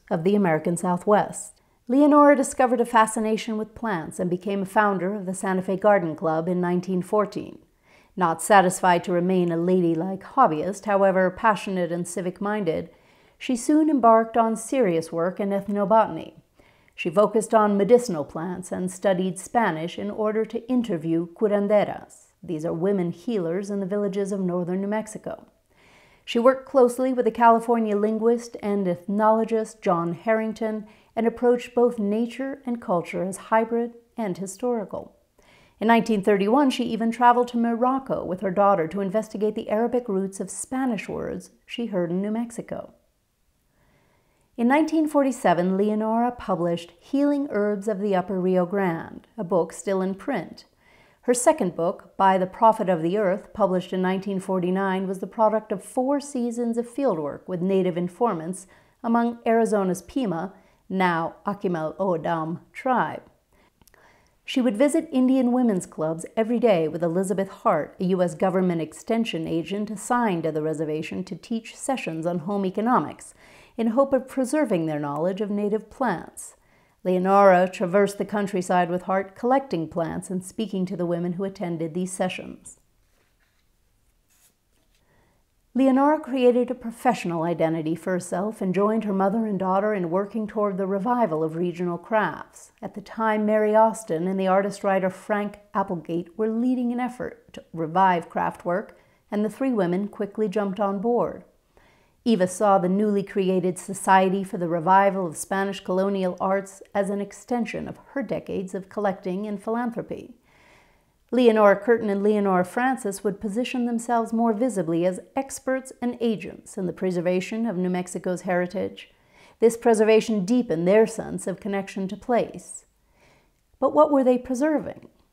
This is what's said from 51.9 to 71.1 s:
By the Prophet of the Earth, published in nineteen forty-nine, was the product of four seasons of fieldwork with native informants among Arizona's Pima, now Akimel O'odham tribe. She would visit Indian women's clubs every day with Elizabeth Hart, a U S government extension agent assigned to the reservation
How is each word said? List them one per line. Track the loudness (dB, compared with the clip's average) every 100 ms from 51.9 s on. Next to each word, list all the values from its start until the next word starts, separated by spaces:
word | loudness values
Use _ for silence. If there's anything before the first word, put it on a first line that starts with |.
| -4 -8 2
By | 4 4
the | 0
Prophet | 2 4 4 2
of | 0
the | 0 0
Earth, | 0 -2 -4
published | 0 0 0 -2
in | -2
nineteen | 0 -2 -4 -6
forty-nine, | -2 -2 0 0 0 -2 -4
was | -6
the | -6
product | 0 2 2 -2
of | -8
four | -6 -4 0 -2
seasons | -2 -4 -4 -2 -2 -2
of | -4
fieldwork | -2 0 0 -4 -8 -8
with | -4
native | 0 2 2 0
informants | -4 -2 -2 -2 -6 -10 -14 _ _ _
among | -2 0 0 -2
Arizona's | 0 2 2 2 0 -2
Pima, | -6 -4 -4 -4 -6 -12 _ _ -6
now | 0 0 0 -2 -6 -8
Akimel | -4 -4 -2 -4 -4
O'odham | -2 -2 -2 -2 -4 -8 -12
tribe. | -8 -2 0 0 -6 -14 _ _ _ _ _ _ _ _ _ _ _
She | -6 0
would | 0 4
visit | 2 2 0
Indian | 0 2 4 2
women's | 2 2 0 -4
clubs | -4 -4 -4 -4 -2
every | 0 2
day | 4 4 2
with | 0
Elizabeth | -2 0 0 -2 -4
Hart, | -2 0 0 0 -4
a | 0
U | 0
S | 0
government | 0 0 2 2 0
extension | -4 -8 -4 -2 -2 -4 -4
agent | -4 -4 -6 -6
assigned | -8 -2 0 2 0
to | -2
the | -2
reservation | -2 -2 -4 -4 -6